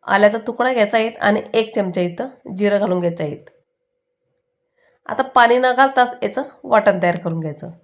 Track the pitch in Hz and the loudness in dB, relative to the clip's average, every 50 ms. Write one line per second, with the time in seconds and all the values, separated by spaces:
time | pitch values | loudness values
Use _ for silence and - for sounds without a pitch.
0 | _ - 202 196 208 208 202 226 220 - 226 - 240 254 254 240 214 208 - 226 | _ 0 0 4 4 4 2 2 -6 -8 -4 -2 -2 0 2 0 0 0 2 -2
1 | 220 226 226 - - 202 208 208 - - - 226 226 220 - 220 202 185 180 185 | -2 -2 -4 -2 0 0 0 0 -2 -2 -2 -2 -2 0 -2 -4 -4 -4 -2 -4
2 | 180 175 175 - 233 269 - _ _ - - 185 208 202 202 202 202 202 180 180 | -4 -4 -4 -6 -10 -10 -10 _ _ -14 -6 -2 -2 0 2 0 0 0 -2 0
3 | 175 170 170 170 165 147 147 - - - _ _ _ _ _ _ _ _ _ _ | -2 -2 -4 -4 -8 -8 -8 -12 -16 -20 _ _ _ _ _ _ _ _ _ _
4 | _ _ _ _ _ _ _ _ _ _ _ _ _ _ _ _ _ _ _ _ | _ _ _ _ _ _ _ _ _ _ _ _ _ _ _ _ _ _ _ _
5 | _ - - - 262 254 - 254 233 233 240 247 254 254 247 247 269 269 269 - | _ -10 -4 -4 -4 2 4 6 6 6 6 4 2 2 4 4 2 2 4 2
6 | 247 247 247 - - 202 202 - - - - _ _ 180 208 214 208 208 190 180 | 0 0 0 -6 -6 -6 -4 -4 -8 -8 -12 _ _ 0 2 2 4 4 0 2
7 | 180 175 170 165 - 180 165 165 160 156 147 - - - 165 _ | 0 -2 -2 -2 -4 -6 -6 -6 -6 -8 -10 -12 -16 -18 -18 _